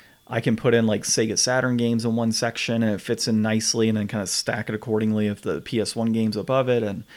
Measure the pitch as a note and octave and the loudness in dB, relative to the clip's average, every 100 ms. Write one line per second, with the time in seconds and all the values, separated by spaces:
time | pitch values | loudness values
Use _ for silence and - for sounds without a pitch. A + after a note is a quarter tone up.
0 | - _ - A2+ A#2+ A2 C3 A#2 A2+ G#2 | -20 _ -6 -2 0 0 4 4 4 2
1 | - - A2 F#2 - B2+ C3 A#2+ A#2 A#2 | 0 0 0 0 0 2 0 0 0 0
2 | A#2 A2+ A2+ A2 A#2 - - A#2 A2+ G2 | 0 0 0 0 -2 -4 -2 0 0 0
3 | - A#2 - A2 A2 A2 A2 A#2 A2 G#2+ | -2 -2 0 2 2 0 0 2 2 2
4 | G#2 A2 F#2+ - - A2+ G#2+ G#2+ - G#2+ | -2 -4 -4 -4 -4 -4 -4 -6 0 0
5 | A2 G#2+ G#2 G2+ - D2 - A#2 G2+ A2+ | 2 2 0 -2 -4 -4 -2 -2 -2 -2
6 | A2+ A2+ A2 G#2 F2+ C3 B2+ A#2+ G#2+ G2 | 0 0 0 -2 0 0 2 2 0 -4
7 | G#2+ | -12